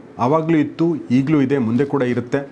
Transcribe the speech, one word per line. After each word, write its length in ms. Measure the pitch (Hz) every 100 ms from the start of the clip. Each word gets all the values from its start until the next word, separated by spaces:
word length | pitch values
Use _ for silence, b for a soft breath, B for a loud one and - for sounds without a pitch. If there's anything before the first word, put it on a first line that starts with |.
| - -
ಆವಾಗ್ಲೂ 320 | 123 156 160 160
ಇತ್ತು, 240 | 143 - 165 147 - 123
ಈಗಲೂ 220 | 139 156
ಇದೆ, 120 | 127 143 110
ಮುಂದೆ 180 | 120 143
ಕೂಡ 100 | 139 123
ಇರುತ್ತೆ. 280 | 123 120 139 139